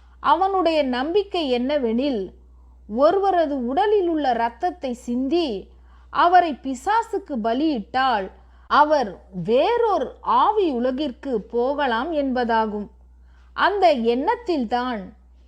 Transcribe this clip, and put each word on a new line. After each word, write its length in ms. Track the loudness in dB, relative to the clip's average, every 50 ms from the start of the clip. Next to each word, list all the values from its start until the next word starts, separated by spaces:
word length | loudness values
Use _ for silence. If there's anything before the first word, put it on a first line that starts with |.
| -20 -20 -14 -4
அவனுடைய 600 | 0 0 2 2 2 0 0 0 0 2 2 2 0
நம்பிக்கை 760 | 0 -2 -2 -2 0 0 0 0 0 -2 -4 -2 0 -2 -2
என்னவெனில், 720 | 0 0 -2 -2 0 -2 -2 0 0 -2 -2 -2 -4 -8 -12 -18 -20 -20 -20 -20 -20 -20 -20 -20 -14 -8
ஒருவரது 800 | 0 2 4 4 4 2 2 2 2 2 0 0 -2 -4 -4
உடலில் 420 | -2 0 0 2 2 2 2 2 0
உள்ள 220 | 0 0 0 0
இரத்தத்தை 640 | 0 0 -2 -4 -4 -4 -6 -6 -4 -4 -6 -8 -8
சிந்தி 800 | -8 -8 -6 -4 -4 -2 0 0 0 0 -2 -4 -8 -10 -14 -20 -20 -20 -20 -20 -20 -16 -6
அவரை 420 | 0 2 4 6 6 6 4 4 0
பிசாசுக்கு 840 | -6 -8 -8 -8 -6 -4 -2 0 0 0 -2 -6 -8 -8 -6 -6 -4 -2
பலியிட்டால் 880 | -2 -2 0 0 0 -2 -2 -4 -4 -2 -2 0 0 0 -2 -4 -6 -10 -16 -20 -20 -20 -20 -6
அவர் 540 | 0 4 4 4 6 4 2 2 0 -6 -10 -16 -14 -12 -8 -2
வேறொரு 720 | 0 2 2 4 2 2 2 2 2 0 0 -2 -4 -8 -8
ஆவி 500 | -4 0 2 2 2 2 2 2 0 0
உலகிற்கு 720 | 0 0 -2 -2 -2 -2 -4 -6 -6 -8 -6 -4 -4 -4
போகலாம் 720 | -4 -4 -4 -2 -2 0 0 -2 -2 -2 -2 -2 -4 -4 -2
என்பதாகும். 760 | -2 -2 -2 0 -2 0 0 0 0 0 0 -4 -6 -10 -12 -14 -20 -20 -20 -20 -20 -20 -20 -20 -20 -20 -12 -4
அந்த 440 | 0 0 0 2 4 4 4 4
எண்ணத்தில்தான் 1160 | 4 2 0 0 0 0 -2 -2 -2 -2 -2 -2 -2 -2 -2 -2 -2 -2 -4 -6 -8 -8 -12 -16 -20 _ -20 -20 -20 -20